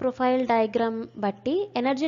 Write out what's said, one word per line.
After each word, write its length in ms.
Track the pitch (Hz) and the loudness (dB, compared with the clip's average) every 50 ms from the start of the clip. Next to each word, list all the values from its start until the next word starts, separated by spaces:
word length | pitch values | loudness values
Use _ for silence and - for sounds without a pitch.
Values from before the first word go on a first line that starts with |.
ప్రొఫైల్ 420 | - 254 240 - 254 254 254 254 254 240 | -4 -4 -2 0 0 2 2 2 2 2
డయాగ్రామ్ 480 | 233 226 220 220 214 233 226 226 226 226 233 - - - 202 | 2 2 2 2 0 0 0 0 -2 -4 -8 -10 -8 -4 -4
బట్టి 300 | 202 196 - - 247 302 381 403 415 - 254 | -4 -4 -4 -4 -2 -2 -2 -2 -2 -2 -2
ఎనర్జీ 260 | 247 262 277 262 302 | 0 0 0 2 2